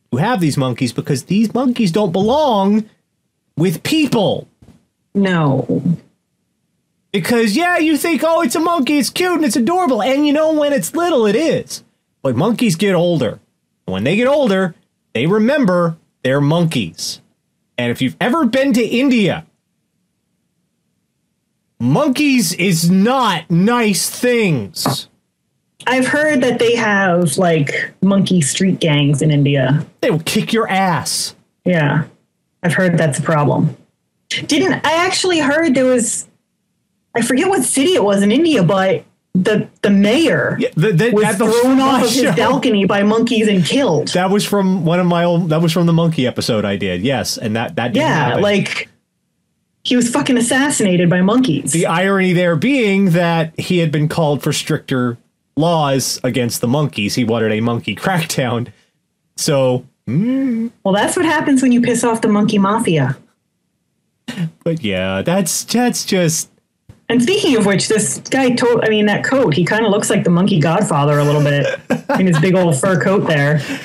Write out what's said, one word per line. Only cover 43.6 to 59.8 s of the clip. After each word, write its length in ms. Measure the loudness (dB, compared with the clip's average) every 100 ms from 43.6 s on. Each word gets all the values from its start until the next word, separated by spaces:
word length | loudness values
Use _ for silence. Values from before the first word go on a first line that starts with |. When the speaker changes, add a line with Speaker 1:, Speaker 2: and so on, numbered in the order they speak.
Speaker 2:
killed. 460 | 0 0 0 0 -2
Speaker 1:
That 200 | -2 0
was 140 | 0
from 400 | 0 0 0 0
one 160 | 0 0
of 60 | 2
my 180 | 2
old, 260 | 2 0 0
that 100 | 0
was 100 | 0
from 140 | 2 2
the 80 |
monkey 340 | 2 2 0 -2
episode 380 | -2 -2 0 0
I 100 | -2
did. 260 | -2 -2
Yes, 360 | -2 -2 -4 -6
and 180 | -4 -4
that, 220 | -4 -4
that 160 | -2
did 60 | -2
Speaker 2:
Yeah, 120 | 0
Speaker 1:
happen. 280 | 0 0 0
Speaker 2:
like, 480 | 0 0 -2 -6 -12 _ _ _ _ _ _ _ _ _ -2
he 100 | 0
was 140 | 0
fucking 280 | 0 0 0
assassinated 720 | 0 0 0 0 0 2 2
by 120 | 2
monkeys. 500 | 2 2 0 -2 -2
Speaker 1:
The 140 | -2 0
irony 480 | 0 0 0 0
there 240 | 0 0 0
being 540 | 0 0 0 0 2
that 460 | 2 0 0 -4 -6
he 200 | -2 0
had 140 | 0
been 180 | 0 -2
called 340 | 0 0 0
for 80 | -2
stricter 640 | -4 -4 -6 -2 -2 -2 -4 _ _ _ -2
laws 640 | 0 2 0 0 -2 -4
against 360 | -4 -2 -2 -2
the 80 | -2
monkeys. 480 | 0 -2 -2 -4 -2
He 80 |
wanted 300 | -2 0 0
a 80 | 0
monkey 340 | -2 -4 -6 -4
<laughs> 0 |
crackdown. 720 | -2 -2 -4 -4 -2 -4 -6 -14 _ _ _ _ _ -8
So, 480 | -2 0 2 0